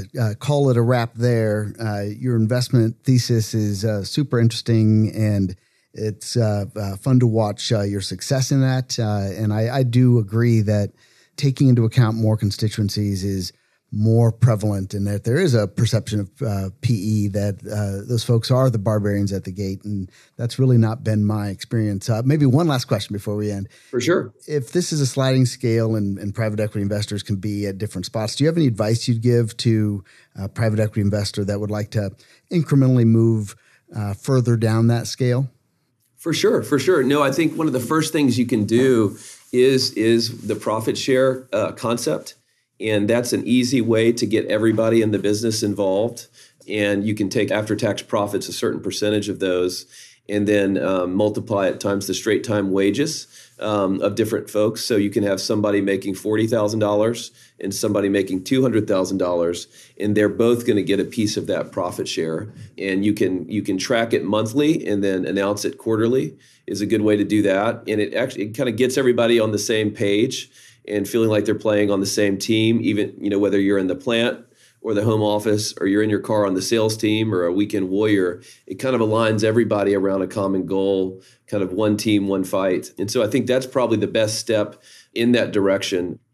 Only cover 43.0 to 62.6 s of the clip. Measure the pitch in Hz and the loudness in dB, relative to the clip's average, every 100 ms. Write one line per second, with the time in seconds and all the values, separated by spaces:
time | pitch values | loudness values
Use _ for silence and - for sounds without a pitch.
43 | 104 117 113 104 - 127 123 139 113 110 | 2 0 0 -2 2 0 2 0 2 4
44 | 117 117 101 107 - 104 110 107 113 117 | 4 2 0 0 0 2 2 2 2 4
45 | 110 101 101 104 113 107 104 101 98 95 | 2 2 0 0 -2 -2 -2 0 0 0
46 | 120 120 - _ - _ - 107 101 101 | -2 -6 -18 _ -20 _ -8 -2 0 0
47 | 107 104 98 117 101 107 107 110 107 95 | -2 -2 -2 0 0 -2 -2 -2 -2 -4
48 | - 110 101 101 - - 76 - 92 - | -4 -2 -2 -4 -6 -4 -4 -4 -6 -4
49 | 104 104 101 90 92 90 90 - - - | 0 0 -2 -4 -2 0 -2 -4 -14 -20
50 | - _ - 104 101 104 98 95 85 95 | -20 _ -6 -2 2 2 2 0 0 -2
51 | 90 98 107 104 110 101 95 87 104 101 | -2 0 0 0 -4 0 0 -2 -2 -2
52 | 98 90 113 104 - 107 98 95 98 101 | -4 -4 0 -2 0 -2 0 2 2 2
53 | 160 151 - - - - 107 104 95 98 | -2 -4 -12 -20 -20 -8 -2 0 0 0
54 | 101 101 107 113 - 104 107 113 - 107 | -2 0 -2 -2 -2 0 0 -2 -2 0
55 | 101 107 101 95 - 107 104 101 98 95 | 2 0 0 -2 -2 -2 0 0 0 -2
56 | 101 92 107 107 110 117 104 110 104 104 | -4 -6 -2 0 0 0 0 0 0 2
57 | 113 117 - _ - - 98 98 107 104 | 0 -2 -10 _ -20 -10 -8 -4 -2 0
58 | 101 101 95 92 - 131 127 107 107 95 | 2 0 0 -4 0 0 2 0 0 0
59 | 90 95 87 87 85 85 - - - - | 0 -2 0 0 0 -2 -10 -20 -20 -6
60 | 104 104 104 107 117 120 120 104 92 98 | 0 2 2 2 2 2 2 0 2 0
61 | 87 120 104 104 82 82 - 98 90 98 | -2 -2 -2 -2 -4 -6 -4 -6 -6 -6
62 | 87 - 80 80 107 - | -6 -4 -4 -6 -8 -16